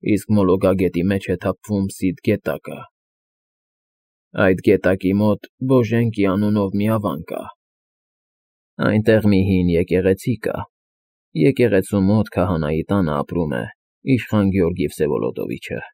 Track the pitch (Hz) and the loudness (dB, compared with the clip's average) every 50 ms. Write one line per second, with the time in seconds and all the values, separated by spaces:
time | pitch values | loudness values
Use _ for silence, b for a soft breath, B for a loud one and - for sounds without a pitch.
0 | - - 107 98 - _ 110 101 98 92 90 95 - 95 95 95 95 90 85 85 | 0 0 -2 -2 0 _ 0 2 2 2 2 2 2 0 2 2 0 0 0 0
1 | 87 95 101 98 - - 95 87 - 98 92 _ _ - 104 101 98 95 - - | -2 0 -2 -2 -2 -4 -6 -4 -2 -4 -4 _ _ -6 -4 -4 -4 -4 -6 -4
2 | - 92 87 - _ - 107 95 _ - 71 76 _ - 73 - - - _ _ | -4 -4 -4 -2 _ -2 -2 -2 _ -6 -6 -6 _ -14 -16 -16 -16 -20 _ _
3 | _ _ _ _ _ _ _ _ _ _ _ _ _ _ _ _ _ _ _ _ | _ _ _ _ _ _ _ _ _ _ _ _ _ _ _ _ _ _ _ _
4 | _ _ _ _ _ _ _ - - 95 95 87 - - 101 95 - 92 95 95 | _ _ _ _ _ _ _ 0 2 2 2 2 4 2 2 4 4 0 0 0
5 | - 90 98 101 104 107 104 98 - - _ _ 131 131 135 127 120 107 113 117 | 0 0 2 2 2 2 0 -2 -4 -18 _ _ -2 2 2 2 2 2 0 0
6 | 120 117 104 - 98 95 90 98 104 104 104 107 101 98 95 101 101 110 110 113 | 0 0 0 0 0 0 2 0 0 0 2 0 0 0 -2 -2 0 0 0 0
7 | 104 101 76 73 87 - - - - - - _ _ _ _ _ _ _ _ _ | -2 -4 -6 -6 -8 -10 -12 -12 -12 -14 -18 _ _ _ _ _ _ _ _ _
8 | _ _ _ _ _ _ _ _ _ _ _ _ _ _ _ - - - 101 107 | _ _ _ _ _ _ _ _ _ _ _ _ _ _ _ -4 -2 0 0 2
9 | 110 113 110 110 107 104 104 95 95 101 98 92 90 87 87 82 92 - 82 92 | 4 4 4 4 4 4 2 4 2 2 2 2 2 2 2 2 0 2 0 0
10 | 92 95 95 95 - - 120 - - - - - - - _ _ _ _ _ _ | 2 2 0 0 -2 -6 -6 -4 -4 -6 -6 -6 -10 -12 _ _ _ _ _ _
11 | _ _ _ _ _ _ _ 165 156 143 135 - 123 117 104 95 95 - - 101 | _ _ _ _ _ _ _ 2 2 2 4 4 2 2 2 0 0 0 0 0
12 | 95 95 104 110 104 - - - 90 92 95 80 80 73 78 80 - _ 98 101 | 2 4 4 2 2 0 -2 -2 0 0 0 -2 -2 -2 -2 -2 -2 _ 0 0
13 | 92 80 73 71 - - - 85 87 76 67 60 57 - - _ _ _ _ _ | 0 0 -2 -4 -4 -4 -4 -4 -2 -2 -4 -6 -6 -8 -12 _ _ _ _ _
14 | _ - 135 117 - - - 107 101 98 92 98 90 82 90 - - 73 - - | _ -2 -2 -2 0 0 0 2 2 2 2 2 0 0 0 -2 -4 -4 -2 -2
15 | 78 73 71 57 53 58 - - 50 50 58 - - - - 60 - - | -2 -2 0 -2 -2 -4 -6 -6 -8 -8 -8 -10 -10 -10 -10 -10 -12 -14